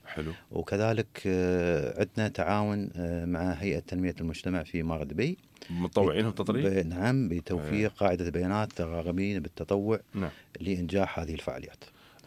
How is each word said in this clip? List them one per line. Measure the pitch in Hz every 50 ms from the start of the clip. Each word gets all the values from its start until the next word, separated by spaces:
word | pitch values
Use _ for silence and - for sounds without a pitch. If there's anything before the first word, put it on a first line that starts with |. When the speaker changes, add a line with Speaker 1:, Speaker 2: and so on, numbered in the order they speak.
| -
Speaker 1:
حلو. | - - 80 78 78 85 - - _
Speaker 2:
وكذلك، | - 85 82 - 98 101 107 110 113 110 110 - - - -
آه، | 98 92 92 90 90 90 90 87 87 85 73 71 60 - -
عندنا | 107 95 - 117 110 104
تعاون، | 90 - 87 82 101 104 104 104 104 104 98 - -
آه، | 85 87 85 85 85 85
مع | 87 87 80 87 92
هيئة | 90 78 92 98 71 82
تنمية | - - 92 90 92 90 82 -
المجتمع | 82 82 80 - - 92 90 87 78
في | - - 85
إمارة | 80 82 82 78 76
دبي. | 69 73 - 117 156 185 - - - - - - -
Speaker 1:
متطوعينهم | 85 85 90 90 - 107 98 90 73 95 110 113
تطريق؟ | 98 - 98 98 107 123 143 98 95 95 85
Speaker 2:
ب-، | 80
نعم، | 87 90 98 117 131 135 127 90
بتوفير | 85 85 - - 95 85 76 76 98
Speaker 1:
إيه. | 104 107 104
Speaker 2:
قاعدة | - - 101 98 87 87 87 85
بيانات | 76 87 90 90 101 107 107 104 - -
الراغبين | 85 82 82 85 80 87 85 90 98 101 101 92
بالتطوع | 78 - - - - - 98 101 98 107 110 101 - - -
Speaker 1:
نعم. | 101 95 76 - - - - - -
Speaker 2:
لإنجاح | 82 92 98 90 87 80 90 98 95 - - -
هذه | 82 78 80
الفعاليات. | 76 - - 65 65 65 - - _ - - - - - - - - -